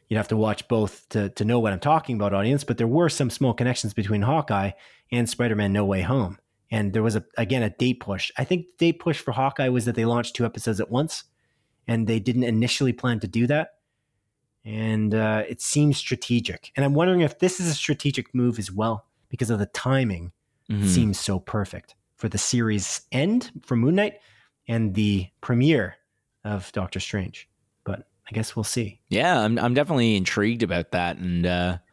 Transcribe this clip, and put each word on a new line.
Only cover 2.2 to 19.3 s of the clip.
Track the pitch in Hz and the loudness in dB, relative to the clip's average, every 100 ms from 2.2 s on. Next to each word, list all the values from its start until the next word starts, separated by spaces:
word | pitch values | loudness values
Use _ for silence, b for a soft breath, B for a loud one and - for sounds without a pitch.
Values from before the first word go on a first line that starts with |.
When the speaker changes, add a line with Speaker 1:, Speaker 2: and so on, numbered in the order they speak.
| 101 | 0
Speaker 1:
audience, | 98 107 143 | 2 2 0
but | 143 117 | -2 -2
there | 117 | 2
were | 160 170 | 2 2
some | - 131 | 0 -2
small | - 131 | 0 0
connections | - 127 120 107 | 2 -2 -2 -4
between | 107 101 104 | -4 -2 0
Hawkeye | 104 156 147 101 98 - b b b | 2 0 0 0 -2 -6 b b b
and | 120 120 | -2 -2
Spider-Man | - 120 107 101 | 0 0 2 2
No | 101 101 | 2 2
Way | 95 | 0
Home. | 85 135 90 98 _ _ _ | 0 0 -2 -6 _ _ _
And | 110 101 | -2 0
there | 110 | 2
was, | 113 107 | 2 0
a, | - - | -4 -4
again, | 107 127 | 0 0
a | 107 | 0
date | - 123 123 | 0 0 0
push. | - 92 - - | -4 -6 -6 -6
I | 135 | -2
think | 180 - - | -2 -4 0
the | 170 | 0
date | 165 | 0
push | 170 147 | -2 -2
for | - | -4
Hawkeye | 123 135 - 131 | -2 -2 0 0
was | 127 117 | 0 0
that | 113 | 0
they | 113 | 0
launched | 120 117 - | 0 -2 -2
two | 117 | -2
episodes | - - 98 | -2 -4 -2
at | - | -2
once, | 123 160 - - _ _ _ _ _ - | 0 -2 -6 -14 _ _ _ _ _ -2
and | 113 110 | 0 2
they | 113 | 0
didn't | 113 120 | 0 0
initially | 120 110 120 - 135 | 2 2 2 2 0
plan | 123 127 117 | 0 -2 -2
to | 95 | -2
do | 113 123 | 0 2
that. | 147 160 _ _ _ _ _ _ _ _ _ | 2 -2 _ _ _ _ _ _ _ _ _
And, | 110 107 110 110 107 110 | -10 -4 0 0 2 2
uh, | 107 110 - | 2 0 -4
it | - | -6
seems | - 147 147 139 | -2 2 2 2
strategic. | - 127 - 120 - 90 - - | -2 -6 0 0 0 -10 -10 -2
And | 139 | 0
I'm | |
wondering | 143 180 180 | 2 2 4
if | 151 - | 2 2
this | 180 180 | 0 0
is | 175 | -2
a | |
strategic | 143 - 143 143 131 - 127 | -2 -2 -2 -2 -4 -4 0
move | 123 110 | 0 0
as | 95 | -6
well, | 95 110 107 - _ | -2 -2 -2 -8 _
because | _ | _